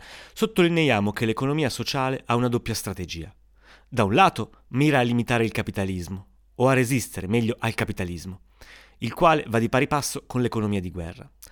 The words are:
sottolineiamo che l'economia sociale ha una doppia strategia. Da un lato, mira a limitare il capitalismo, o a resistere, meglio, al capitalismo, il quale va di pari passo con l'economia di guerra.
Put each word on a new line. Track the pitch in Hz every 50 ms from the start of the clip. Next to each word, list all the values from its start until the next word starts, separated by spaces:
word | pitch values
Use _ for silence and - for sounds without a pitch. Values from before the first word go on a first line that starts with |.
| - - - - - - -
sottolineiamo | - 220 214 - 190 175 170 170 165 160 139 113 104 101 104 101
che | - 117
l'economia | 110 110 - 135 139 147 160 151 123
sociale | - - 117 - - 139 131 131 135 127 -
ha | - 120
una | 120 123 123
doppia | 120 117 - - 110
strategia. | - - 104 92 - 87 78 85 82 78 85 - _ _ _ _ _ _ - - - _ _
Da | 143 117 107
un | 95 110
lato, | 175 190 170 - - 107 - - - _ -
mira | - 127 147 151 143 131
a |
limitare | 120 120 120 120 107 - 123 117 113
il | 107 -
capitalismo, | 107 104 - 95 104 98 95 95 90 85 85 95 92 - - _ _ _ _ _
o | - 123 135
a | 135
resistere, | 127 127 123 139 120 - - - - 92 90
meglio, | 110 120 113 110 117 -
al | - 113 107
capitalismo, | - 110 107 101 - 95 87 87 80 73 92 92 - _ _ _ - - - - - - - _ -
il | 120 117 -
quale | - 175 165 160 151 - 117
va | 110 113
di | 113 113
pari | - 127 147 -
passo | 151 143 131 - - 135 - -
con | - 123
l'economia | 123 113 - 113 107 104 104 98
di | 90 90
guerra. | 85 90 82 85 92 - - - _ _ - -